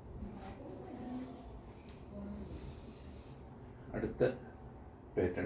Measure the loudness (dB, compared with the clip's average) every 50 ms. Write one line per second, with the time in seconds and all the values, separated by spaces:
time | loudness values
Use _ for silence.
0 | -8 -8 -6 -4 -4 -4 -4 -4 -6 -6 -6 -6 -6 -6 -6 -6 -6 -6 -4 -4
1 | -2 -2 -2 -2 -2 -4 -6 -8 -8 -8 -8 -8 -8 -10 -10 -10 -10 -10 -10 -8
2 | -8 -6 -6 -4 -4 -2 -4 -4 -4 -4 -4 -4 -4 -6 -6 -6 -8 -8 -8 -8
3 | -8 -8 -8 -8 -8 -10 -10 -10 -10 -10 -10 -10 -10 -8 -8 -8 -6 -2 2 2
4 | 2 4 8 8 8 8 8 6 -2 -8 -8 -8 -10 -10 -10 -10 -10 -12 -12 -12
5 | -12 2 6 8 8 8 8 6 8